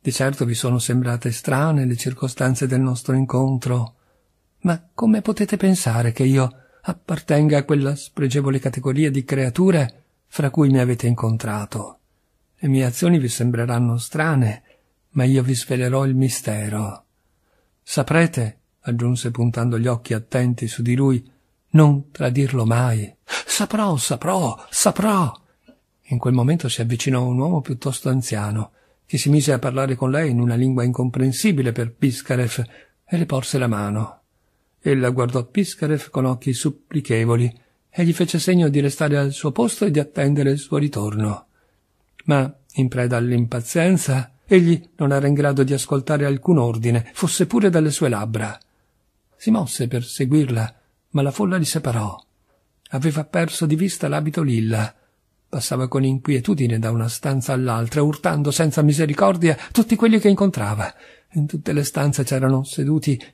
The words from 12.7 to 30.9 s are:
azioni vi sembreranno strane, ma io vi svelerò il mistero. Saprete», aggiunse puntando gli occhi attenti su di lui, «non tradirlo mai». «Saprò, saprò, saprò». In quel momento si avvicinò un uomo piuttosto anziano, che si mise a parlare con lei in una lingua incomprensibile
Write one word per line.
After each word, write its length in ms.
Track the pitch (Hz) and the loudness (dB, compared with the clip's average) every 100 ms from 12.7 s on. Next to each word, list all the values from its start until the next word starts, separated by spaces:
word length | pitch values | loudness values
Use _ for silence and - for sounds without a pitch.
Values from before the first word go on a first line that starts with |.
| 135 | 2
azioni 360 | 127 120 175 170 | 0 0 2 2
vi 100 | 123 | 0
sembreranno 680 | - 120 117 120 120 120 120 | -2 0 0 -2 0 0 0
strane, 680 | - 151 156 139 117 107 _ _ _ _ _ | -4 -2 0 2 2 -2 _ _ _ _ _
ma 120 | - | 0
io 200 | 127 135 | 2 2
vi 120 | 127 123 | 2 -2
svelerò 500 | - 127 127 135 135 | -4 -2 0 0 0
il 80 | |
mistero. 920 | 131 131 - - 107 104 107 104 101 _ _ _ _ _ _ _ _ | 2 0 -2 -6 -6 -6 -6 -6 -10 _ _ _ _ _ _ _ _
Saprete», 760 | - - 135 156 165 151 110 - _ _ | -6 -4 0 2 2 0 -4 -6 _ _
aggiunse 500 | - 120 120 123 120 | -6 -2 0 -2 -4
puntando 480 | 117 117 117 120 117 | -2 -2 0 -2 0
gli 80 | 123 | -2
occhi 260 | 117 - | -2 -4
attenti 540 | 110 - 127 123 120 113 | -6 -2 -2 0 -2 -6
su 140 | - | -4
di 120 | 120 | -2
lui, 380 | 123 139 123 - _ _ _ _ | 2 2 2 -4 _ _ _ _
«non 420 | 156 151 143 - | 6 6 4 -2
tradirlo 540 | - 135 127 135 131 113 | -6 -2 0 0 0 2
mai». 480 | 117 123 113 104 _ | 2 2 0 -4 _
«Saprò, 720 | - - - - 202 214 202 147 | -10 -10 -4 -4 -2 0 0 0
saprò, 680 | - 127 160 190 135 104 - | -2 -4 -2 0 -2 -4 -8
saprò». 640 | - 202 - 214 196 147 - _ _ _ _ _ _ - | 0 0 2 0 2 0 -4 _ _ _ _ _ _ -6
In 80 | 123 | -2
quel 160 | 123 | 0
momento 360 | 127 123 165 131 | 2 2 0 -2
si 100 | - | -4
avvicinò 440 | 117 120 139 127 127 | -4 -2 -2 0 0
un 120 | 123 | 0
uomo 220 | 147 170 | 0 -2
piuttosto 480 | 131 120 139 127 - | -2 -6 -6 -4 -2
anziano, 640 | 131 120 107 104 110 107 _ _ _ _ | -2 -2 -6 -4 -4 -6 _ _ _ _
che 120 | 139 | -2
si 120 | 143 | 2
mise 220 | 147 143 | 4 4
a 80 | 127 | 0
parlare 360 | 135 131 135 123 | 0 -2 -2 -2
con 140 | 131 | 0
lei 220 | 143 160 | 0 0
in 80 | 120 | 2
una 160 | 120 117 | 2 2
lingua 280 | 131 127 | 2 2
incomprensibile 920 | 123 | 0